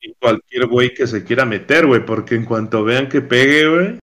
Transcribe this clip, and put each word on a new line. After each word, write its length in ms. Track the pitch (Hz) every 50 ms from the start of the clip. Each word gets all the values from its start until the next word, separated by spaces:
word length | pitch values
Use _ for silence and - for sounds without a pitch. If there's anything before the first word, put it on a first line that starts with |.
Y 140 | - 110 -
cualquier 520 | _ 127 117 110 - _ _ 123 123 127
güey 280 | 117 120 123 127 123 -
que 120 | - 135
se 180 | 120 113 104 90
quiera 200 | - 120 127 131
meter, 420 | 120 107 95 - - 139 165 165
güey, 200 | 143 127 110 -
porque 300 | - 110 110 - - 120
en 100 | 113 113
cuanto 380 | 113 117 110 110 101 - 110 107
vean 260 | 110 120 131 139 135
que 100 | 147 143
pegue, 480 | 127 127 123 123 131 139 147 151 156 156
güey, 300 | 160 170 185 202 240 -